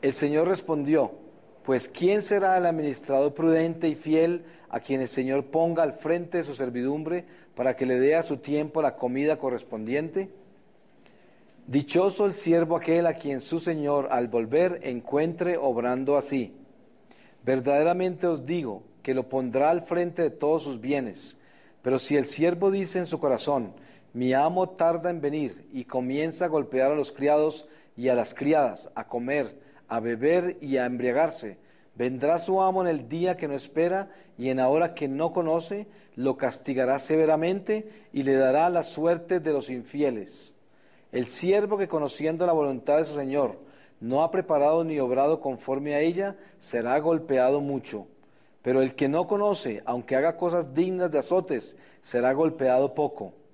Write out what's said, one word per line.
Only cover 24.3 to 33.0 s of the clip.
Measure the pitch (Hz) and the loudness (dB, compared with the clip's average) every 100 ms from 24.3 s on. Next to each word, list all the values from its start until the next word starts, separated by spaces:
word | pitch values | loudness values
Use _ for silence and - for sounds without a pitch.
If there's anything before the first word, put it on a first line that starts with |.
amo | 131 151 175 185 | 4 4 2 -2
tarda | 185 170 170 165 | 2 0 2 -2
en | 175 | -2
venir", | 143 151 139 92 - | -4 -2 -4 -8 -12
y | 131 | -12
comienza | 123 131 127 139 160 147 | -6 -4 -2 -2 -4 -2
a | 175 | -2
golpear | 156 139 131 131 | 0 -2 2 2
a | 151 | 2
los | 135 | -2
criados | - 139 151 151 156 - - - - | -2 2 4 2 -2 -16 -20 -20 -4
y | 127 | 0
a | |
las | 123 110 | 2 0
criadas, | - 139 156 131 - - | -2 2 2 2 -2 -10
a | - 113 | -12 -8
comer, | 120 123 147 117 - - - _ | -8 -4 -2 -4 -8 -20 -20 _
a | 113 | -4
beber | 113 113 139 175 175 - | -4 0 2 2 0 -6
y | 147 135 | -4 -2
a | 123 | 0
embriagarse, | 123 127 123 165 170 107 95 _ - - | -2 0 2 0 -2 -12 -14 _ -20 -20
vendrá | - 123 127 143 170 | -4 -4 0 0 0
su | 170 190 | 2 2
amo | 190 190 | 2 2
en | 180 | 0
el | 156 | -2